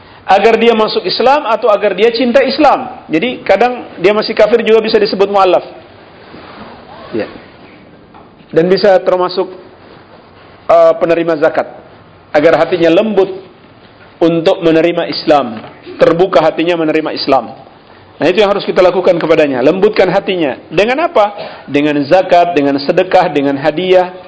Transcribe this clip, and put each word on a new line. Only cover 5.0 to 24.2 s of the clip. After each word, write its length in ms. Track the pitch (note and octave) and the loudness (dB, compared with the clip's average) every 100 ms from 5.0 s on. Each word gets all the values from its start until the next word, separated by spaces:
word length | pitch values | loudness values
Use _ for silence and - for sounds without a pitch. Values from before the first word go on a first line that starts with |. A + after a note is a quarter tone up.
| G3+ G#3 G3 | 0 0 0
mu'allaf. 360 | G3+ F#3+ D#3+ - - - - - - - - - - - - - - - | 2 2 0 -2 -14 -20 -20 -20 -20 -20 -20 -20 -20 -20 -20 -20 -20 -10
Ya. 160 | A2 G2 - - - - - - - - - - - - | -8 -8 -12 -20 -20 -20 -20 -20 -20 -20 -20 -20 -20 -6
Dan 240 | D3+ F3 | 0 2
bisa 240 | F#3+ G#3 F#3 | 2 2 2
termasuk, 480 | - F#3 F3+ F#3+ F#3 - - - - - - - - - - - | 2 -2 -2 -4 -6 -10 -20 -20 -20 -20 -20 -20 -20 -20 -20 -10
eh, 280 | - E3 E3 D#3+ | 0 4 4 2
penerima 400 | E3+ E3+ E3+ D#3 | 0 -2 -2 0
zakat. 240 | D#3 - - - - - - - _ | 0 -2 -6 -10 -20 -20 -20 -20 _
Agar 220 | D3+ D#3+ D#3 E3 | 0 2 2 0
hatinya 240 | F3+ E3 | 0 2
lembut 400 | E3+ A3 F#3+ F#3 - - - - _ - - - - | 2 0 0 -2 -4 -18 -20 -20 _ -20 -20 -20 -2
untuk 460 | E3 E3 E3 F#3+ | 0 0 0 0
menerima 420 | E3 D#3+ E3+ E3+ D3+ | 2 2 2 -2 -6
Islam. 340 | C#3 - D3 A#2+ A2 - - - - | -4 0 0 0 -8 -16 -20 -16 0
Terbuka 420 | D#3+ E3 F#3+ F3+ | 0 2 0 2
hatinya 380 | D#3 D#3+ E3 F3 | 0 0 -2 -2
menerima 320 | D#3 D#3 D#3 | -2 -2 -4
Islam. 400 | B2 - C3+ A2+ - - - _ - - | -6 -2 -2 -2 -12 -20 -20 _ -20 -18
Nah, 120 | - C#3+ | -4 0
itu 100 | F#3 | 2
yang 100 | G3+ | 0
harus 140 | G3+ | 0
kita 140 | - E3+ | -2 0
lakukan 380 | F#3 F#3 F#3 E3+ | 2 2 0 0
kepadanya. 420 | D#3+ D#3 D3 B2+ | 2 2 0 0
Lembutkan 460 | C3 F#3+ G#3 G#3+ F#3 | 0 2 2 2 0
hatinya. 600 | F#3+ G3 F#3 D3 - - | 0 -2 -2 -4 -6 -6
Dengan 400 | D#3 G#3+ C4+ E4+ | -2 0 0 -2
apa? 160 | B3 G3+ - - - - | 0 0 -2 -14 -16 -6
Dengan 320 | C#3+ D3+ D3 C3+ | -2 0 -2 2
zakat, 480 | F3+ F#3 F3 E3+ | 2 4 2 2
dengan 240 | D3 C#3 C#3 | 0 0 -2
sedekah, 520 | - E3+ F#3 F#3 E3+ | -2 -2 0 2 0
dengan 240 | D3 C#3 C#3 | 0 -2 -2
hadiah, 520 | D3+ D3+ F#3 F3+ F3+ - | -2 -2 0 2 0 -6